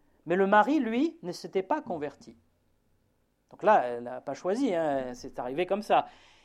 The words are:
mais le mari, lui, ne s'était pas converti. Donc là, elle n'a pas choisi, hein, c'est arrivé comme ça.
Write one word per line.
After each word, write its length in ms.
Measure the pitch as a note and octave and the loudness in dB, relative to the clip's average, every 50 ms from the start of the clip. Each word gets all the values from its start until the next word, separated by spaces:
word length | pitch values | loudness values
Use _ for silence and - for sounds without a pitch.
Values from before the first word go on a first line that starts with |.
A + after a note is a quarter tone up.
| _ _ _ _ - | _ _ _ _ -4
mais 100 | D3+ E3+ | -2 2
le 100 | F#3 G3 | 2 4
mari, 340 | F#3+ G3+ G#3 G#3 A3+ C#4+ D#4+ | 6 6 6 6 6 4 2
lui, 360 | B3+ A3 A3 A#3+ C#4+ E4+ D#4+ - - | 0 0 0 0 0 -2 -2 -6 -10
ne 100 | F3 E3+ | -10 -10
s'était 300 | - - F3+ - F#3+ F#3 | -10 -10 -6 -4 -4 -2
pas 180 | - D4+ D#4 | -2 -2 -4
converti. 560 | - - F3+ D#3+ C#3+ D3 - - - - A2+ - _ _ _ _ _ _ _ _ _ _ _ _ _ _ _ _ _ _ _ _ _ _ | -4 -6 -8 -6 -6 -8 -10 -12 -20 -20 -20 -20 _ _ _ _ _ _ _ _ _ _ _ _ _ _ _ _ _ _ _ _ _ _
Donc 120 | - - - | -14 -2 2
là, 220 | F#3 G#3+ F3+ C3 | 4 4 4 4
elle 180 | B2 A#2+ A#2+ A#2+ | 2 -4 -6 -8
n'a 160 | A#2+ B2+ B2+ | -8 -10 -10
pas 140 | - - C3+ | -10 -10 -10
choisi, 400 | - - F3+ F#3+ A#3+ C#4+ B3 F#3 | -6 -4 -4 -2 0 0 0 0
hein, 400 | E3 E3 D#3 C#3 C3+ C3 B2+ B2 | 0 0 0 0 -2 -4 -6 -10
c'est 240 | B2 - C3+ - - | -12 -14 -14 -10 -10
arrivé 260 | B2+ B2+ C3+ C#3+ F3+ | -8 -6 -4 -4 -2
comme 180 | F3+ F#3+ G#3 G#3 | -2 -2 -2 0
ça. 240 | - G3+ D#3 - - - - - - - _ _ | 2 2 2 2 0 -6 -20 -20 -20 -20 _ _